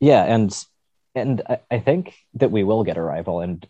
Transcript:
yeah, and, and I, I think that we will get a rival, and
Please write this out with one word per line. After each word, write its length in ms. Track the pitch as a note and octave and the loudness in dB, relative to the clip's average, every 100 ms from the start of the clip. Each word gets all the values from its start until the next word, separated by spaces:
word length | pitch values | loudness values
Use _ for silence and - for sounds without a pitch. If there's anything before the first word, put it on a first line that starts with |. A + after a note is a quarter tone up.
yeah, 240 | C#3 B2+ | 4 6
and, 400 | F2+ A2+ G#2 - - _ _ _ _ | 4 2 0 -2 -16 _ _ _ _
and 280 | C3 A#2+ B2 - | -6 -4 -4 -4
I, 120 | B2 - | -6 -4
I 80 | A#2+ | -4
think 340 | - E3+ F3 - _ | 0 0 -2 -14 _
that 160 | B2 A#2+ | -2 0
we 140 | G#2 | 2
will 200 | F#2+ A2 | 0 0
get 120 | F#2 E2 | 0 -4
a 60 | |
rival, 380 | E2 D2+ F2+ F2 | -4 -6 -6 -6
and 260 | F2 E2+ - | -6 -8 -10